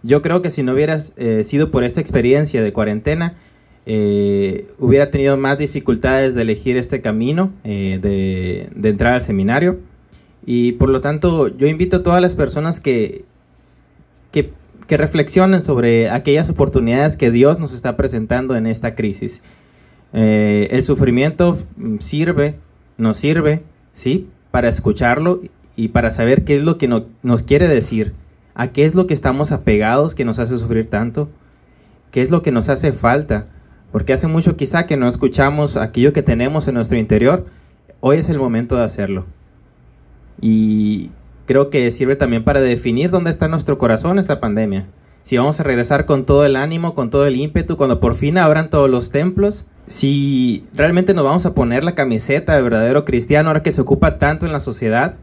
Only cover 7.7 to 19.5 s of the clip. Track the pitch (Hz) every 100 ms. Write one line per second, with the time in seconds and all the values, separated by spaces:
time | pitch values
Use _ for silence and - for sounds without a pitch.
7.7 | 101 98 92 95 98 95 92 92 92 -
8.7 | - 107 101 117 123 117 98 98 123 175
9.7 | 180 - - _ - _ _ - 120 120
10.7 | 120 131 135 143 151 175 165 135 131 143
11.7 | 156 180 180 180 180 180 170 139 147 160
12.7 | 165 143 120 104 - - _ _ _ _
13.7 | _ _ _ _ _ _ 147 - - _
14.7 | - - 151 151 165 147 185 185 190 -
15.7 | 127 117 113 113 120 147 147 156 165 135
16.7 | 135 113 123 151 151 123 117 135 165 147
17.7 | 123 127 - 135 120 110 123 131 120 113
18.7 | 113 117 - 107 95 - - -